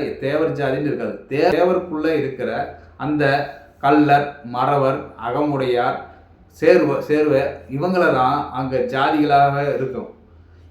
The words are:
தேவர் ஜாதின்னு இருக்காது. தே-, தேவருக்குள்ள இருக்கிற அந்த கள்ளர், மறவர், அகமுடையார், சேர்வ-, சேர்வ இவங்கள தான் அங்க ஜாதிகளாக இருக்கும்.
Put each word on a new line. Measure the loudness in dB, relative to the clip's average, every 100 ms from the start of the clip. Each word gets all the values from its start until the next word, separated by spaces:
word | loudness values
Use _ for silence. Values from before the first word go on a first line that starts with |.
| -6 -6
தேவர் | -4 -2 -2 -2
ஜாதின்னு | -4 -2 -4
இருக்காது. | -4 -6 -10 -6
தே-, | 0 2
தேவருக்குள்ள | 2 2 0 -2 -4 -2 0
இருக்கிற | -2 -6 -6 -6 -8 -12 -20 -10
அந்த | -4 0 2 0 -4 -12 -20 _
கள்ளர், | 2 4 6 4 2 -8 -8
மறவர், | -2 0 2 0 -2 -8 -10 -6
அகமுடையார், | -2 -2 -2 0 0 -2 -4 -10 -20 -20 -20 -20 0
சேர்வ-, | 4 4 4 -2 0
சேர்வ | 0 2 2 0 -6 -10
இவங்கள | -4 -2 2 2
தான் | 2 2 0 -4
அங்க | -6 -2 -2 -2
ஜாதிகளாக | 0 2 2 4 6 4 2 -2
இருக்கும். | -2 -4 -6 -12 -18 -20 -20 -20 -20 -20